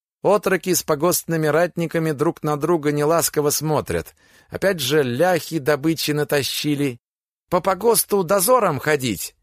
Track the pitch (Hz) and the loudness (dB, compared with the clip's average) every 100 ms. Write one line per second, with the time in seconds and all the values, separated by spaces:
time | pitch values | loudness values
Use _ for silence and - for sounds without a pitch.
0 | _ _ 156 202 - 185 185 170 - 151 | _ _ 2 2 2 -2 0 -2 0 0
1 | 170 170 - 165 156 147 175 - 165 170 | 0 0 -2 -2 2 2 0 -2 -4 -2
2 | 160 139 147 123 151 147 156 175 147 147 | -2 0 -2 -2 -4 -2 0 0 0 0
3 | 147 165 143 - 147 - 151 147 - 85 | 2 2 0 0 0 0 0 -2 -2 -4
4 | 80 - _ _ _ - 185 185 127 151 | -6 -14 _ _ _ -4 -2 -2 0 2
5 | 131 120 175 175 - 160 135 147 151 160 | 2 2 2 2 -2 -4 0 0 0 -2
6 | - 147 147 147 123 - 151 143 143 123 | -2 -2 0 0 -2 -4 -2 -2 -2 -4
7 | _ _ _ _ _ 180 190 185 220 214 | _ _ _ _ _ -2 0 0 2 2
8 | - 202 165 202 185 254 202 139 - 151 | 2 0 2 2 4 4 2 0 0 0
9 | 127 90 - - | 0 -4 -8 -14